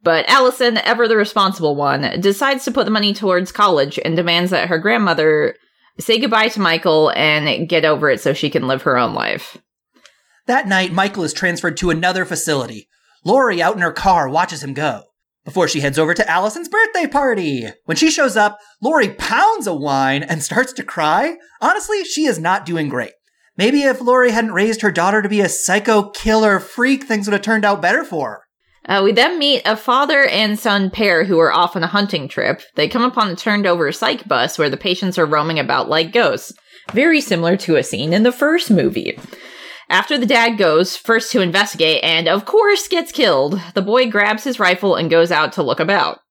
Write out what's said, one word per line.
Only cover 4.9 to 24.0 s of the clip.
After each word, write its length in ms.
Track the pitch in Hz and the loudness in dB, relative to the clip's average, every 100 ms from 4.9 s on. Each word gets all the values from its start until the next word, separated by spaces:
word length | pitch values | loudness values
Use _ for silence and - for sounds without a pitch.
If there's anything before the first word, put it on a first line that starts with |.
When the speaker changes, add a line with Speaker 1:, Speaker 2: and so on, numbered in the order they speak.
| 233 202 165 156 151 147 - _ _ _ - | 0 0 2 2 2 0 -4 _ _ _ -14
Speaker 1:
say 200 | - 226 | -2 0
goodbye 300 | 247 220 220 | 2 0 0
to 100 | 214 | 0
Michael 500 | 180 165 180 156 151 - | 0 0 2 4 4 2
and 520 | 151 151 151 - 165 | 2 2 0 -2 0
get 180 | 165 156 | 0 2
over 240 | 147 147 | 2 0
it 120 | 120 | 0
so 120 | 143 | 0
she 160 | 139 147 | -2 -2
can 160 | 156 127 | -2 -2
live 160 | 135 | -2
her 140 | 156 123 | 0 0
own 160 | 117 107 | 0 -2
life. 420 | - - - - _ _ _ _ _ _ _ _ - | -4 -4 -8 -20 _ _ _ _ _ _ _ _ -2
Speaker 2:
That 220 | 254 208 | -2 2
night, 260 | 190 185 | 0 0
Michael 300 | 175 196 202 | 0 -2 -2
is 100 | 160 | -6
transferred 440 | - 185 170 175 - | -2 -2 -2 -4 -2
to 120 | 180 | -2
another 340 | 160 180 185 | 0 0 -2
facility. 640 | 185 160 - 143 117 110 - _ _ _ | -4 -4 -2 -2 -4 -10 -20 _ _ _
Laurie, 400 | 165 254 254 180 | 0 2 2 0
out 120 | 170 214 | 0 0
in 60 | |
her 100 | 175 | -4
car, 380 | 151 190 175 135 | 0 2 2 2
watches 340 | 147 180 160 | -2 -2 -6
him 120 | 139 139 | -10 -4
go. 300 | 151 107 - _ _ _ | -4 -6 -12 _ _ _
Before 240 | - 185 170 | -8 -2 0
she 120 | 156 | 0
heads 180 | 139 139 | -2 0
over 160 | 156 | 0
to 160 | 170 214 | 0 0
Allison's 400 | 165 202 339 330 | 0 -2 -6 -6
birthday 380 | 415 453 415 311 | 0 0 0 -2
party. 580 | 294 277 208 165 135 110 - - | 0 0 0 -2 -4 -6 -14 -6
When 120 | 160 | 0
she 140 | 320 | 0
shows 240 | - 269 214 | 2 0 2
up, 220 | 208 208 _ _ | 0 -2 _ _
Laurie 280 | 226 311 202 | -2 0 0
pounds 520 | - - 240 403 440 208 | -2 -4 2 2 2 -4
a 80 | |
wine 480 | 160 143 135 135 139 | -6 -2 0 0 0
and 220 | 156 160 | -2 -6
starts 300 | - 160 262 | -2 -2 -2
to 100 | - | -6
cry. 540 | - - 151 170 294 339 _ _ | -10 -2 2 2 0 -4 _ _
Honestly, 420 | 254 392 403 415 | 0 0 -2 -4
she 220 | 359 - 302 | -4 -2 -2
is 120 | 175 | 0
not 280 | 165 196 156 | 0 -2 -2
doing 240 | 170 147 | -4 -4
great. 240 | 123 110 _ _ _ _ - | -4 -8 _ _ _ _ -2
Maybe 240 | 208 285 | 2 4
if 180 | 277 254 | 2 0